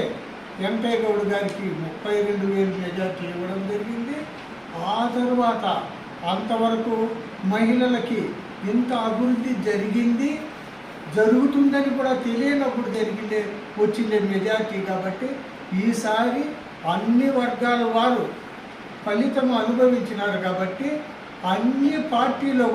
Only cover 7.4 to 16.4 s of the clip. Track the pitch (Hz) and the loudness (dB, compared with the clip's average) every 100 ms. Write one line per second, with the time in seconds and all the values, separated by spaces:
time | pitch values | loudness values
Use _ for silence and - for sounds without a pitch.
7.4 | 190 214 226 247 254 240 - 214 160 - | 0 2 4 4 4 2 0 -2 -2 -4
8.4 | - - 196 240 247 240 226 220 247 240 | -12 -8 0 0 2 0 0 2 2 2
9.4 | 262 196 214 202 214 240 233 233 294 302 | 0 -2 0 0 2 2 2 2 0 -2
10.4 | - - - - - - - 185 220 254 | -8 -12 -14 -14 -14 -14 -4 2 6 6
11.4 | 285 285 277 277 269 269 262 247 233 233 | 6 6 4 4 2 2 2 0 0 0
12.4 | 277 285 254 226 202 220 208 196 214 214 | 2 2 0 0 -2 -2 -2 -2 -2 -2
13.4 | 202 - - 208 214 226 214 214 196 190 | -2 -6 -8 0 2 2 2 2 2 2
14.4 | 220 220 208 190 190 185 190 - 254 - | 2 0 0 -4 -2 -2 -2 -4 -6 -6
15.4 | - - - 185 226 - 220 220 247 269 | -10 -14 -4 0 2 2 2 2 2 0